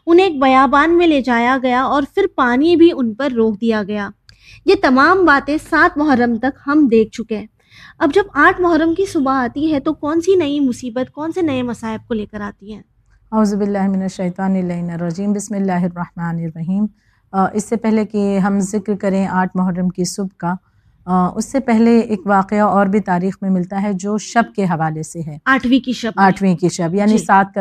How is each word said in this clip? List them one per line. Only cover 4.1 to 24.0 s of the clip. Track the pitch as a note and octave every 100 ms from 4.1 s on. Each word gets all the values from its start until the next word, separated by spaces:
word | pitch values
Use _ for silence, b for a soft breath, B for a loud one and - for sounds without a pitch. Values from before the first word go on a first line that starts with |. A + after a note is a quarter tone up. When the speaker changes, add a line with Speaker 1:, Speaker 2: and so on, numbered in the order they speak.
| - _ b b b
Speaker 1:
یہ | - G4
تمام | D4+ C4 D4 F#4+
باتیں | E4+ C#4 C#4+ D4+ -
سات | D#4 E4+ D4
محرم | D4+ B3 A#3+ A3+
تک | B3+ - -
ہم | D4 C#4+
دیکھ | A3+ A3
چکے | - A3 G#3+
ہیں۔ | G#3+ _ B B B -
اب | D#4+
جب | D#4+ G4
آٹھ | C4+ D#4+ F#4
محرم | F4+ D#4+ E4
کی | E4 G4
صبح | E4+ C4+
آتی | C4 A#3+ C#4 D#4
ہے | D4
تو | C#4
کون | D4+ D4 E4
سی | E4+
نئی | F#4+ D4 D4
مصیبت، | C4+ A#3+ B3+ A#3 B3+
کون | - D#4
سے | F4
نئے | E4 C4
مصائب | B3 A#3 A3+ A3 -
کو |
لے | A3+ G#3
کر | G#3+
آتی | G#3 - G3
ہیں؟ | G#3 - _ _ _ _
Speaker 2:
اعوذ | A3 G#3+
باللہ | G#3 G3+ G3+ G3
من | F#3+
الشیطان | F#3+ F#3+ F3+ F3 F#3+ F#3+
اللعین | F3+ F3 F3
الرجیم۔ | E3+ F3 E3 G3+
بسم | G3+ -
اللہ | G3+ G3
الرحمن | F3+ F3+ F3 E3+ - E3+ E3
الرحیم۔ | E3 D#3+ D#3+ F#3+ G#3 - _ _ _
آ، | F#3+ F#3+
اس | G#3+
سے | G#3 A3+
پہلے | A3 A3 G#3+
کہ | G#3 G3+ G3
ہم | G3 G3+
ذکر | G3 G#3+ G3
کریں | G3 G3 F#3+ F#3+
آٹھ | F#3 F#3
محرم | F#3 F#3 F3+ F#3
کی | F3
صبح | F3+ - G3 -
کا، | E3+ F3+ - _ _ _ -
آ، | F#3 F3+
اس | -
سے | - C4+
پہلے | - A3 A#3 A#3
ایک | A3 G#3+ F#3+
واقعہ | G3+ G3 G#3
اور | G#3 F#3 G3+
بھی | G#3
تاریخ | G3 F3 F#3+ F#3
میں | G3
ملتا | F#3 F3+ G3
ہے | G#3
جو | F#3